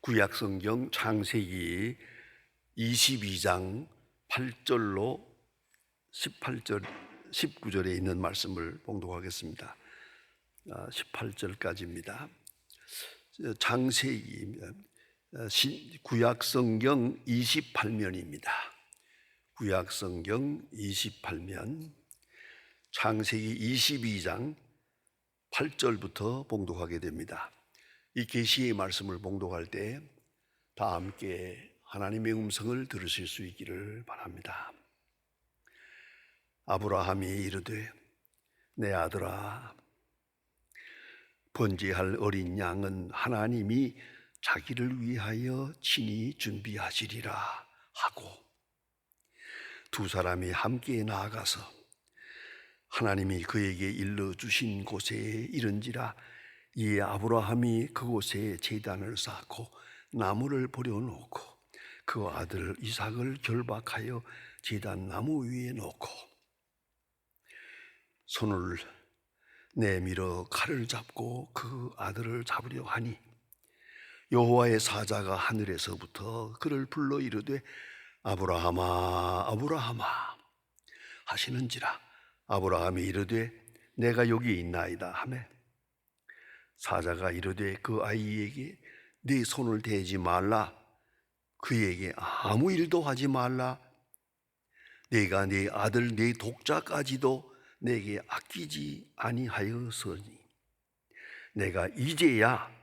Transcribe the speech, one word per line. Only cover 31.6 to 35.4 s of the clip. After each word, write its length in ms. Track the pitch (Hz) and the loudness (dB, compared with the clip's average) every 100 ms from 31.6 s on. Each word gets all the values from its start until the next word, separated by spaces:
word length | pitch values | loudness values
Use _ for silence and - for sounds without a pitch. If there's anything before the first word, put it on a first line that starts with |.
| - _ | -16 _
하나님의 480 | - 98 98 107 110 | -14 -6 -4 -2 0
음성을 540 | 110 107 - 107 127 131 | 0 0 -2 -2 -2 -4
들으실 420 | 95 90 - 90 | -6 -4 -4 -4
수 160 | - | -8
있기를 600 | 95 90 - 92 101 110 120 | -10 -10 -10 -8 -8 -12 -12
바랍니다. 680 | - - 90 92 - - - _ _ _ _ _ _ | -12 -10 -12 -10 -10 -10 -14 _ _ _ _ _ _